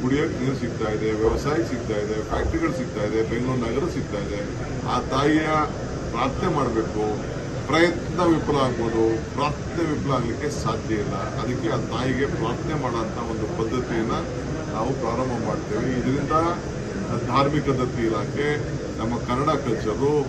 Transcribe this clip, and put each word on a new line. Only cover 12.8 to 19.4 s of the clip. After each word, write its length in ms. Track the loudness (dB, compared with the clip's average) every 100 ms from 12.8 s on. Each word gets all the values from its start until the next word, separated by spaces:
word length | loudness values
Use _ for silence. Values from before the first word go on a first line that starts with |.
ಮಾಡೋಂಥ 340 | -2 -2 -2 -4 -4
ಒಂದು 140 | -4 -2 -2
ಪದ್ಧತಿಯನ್ನ 580 | 0 0 0 0 0 0 -2 -4 -4 -4 -4
ನಾವು 180 | -2 -2 -2
ಪ್ರಾರಂಭ 320 | -2 -2 -2 -2 -2
ಮಾಡ್ತೇವೆ. 400 | -2 -2 -2 0 0
ಇದರಿಂದ 360 | 2 0 2 2 2 -2 -4 -6 -6 -4 -2 -2 0
ಧಾರ್ಮಿಕ 380 | 2 2 2 2 0
ದತ್ತಿ 240 | 0 0 0
ಇಲಾಖೆ, 400 | 0 -2 0 0 0 -2 -4 -4 -4
ನಮ್ಮ 120 | -2 -2 0
ಕನ್ನಡ 240 | 0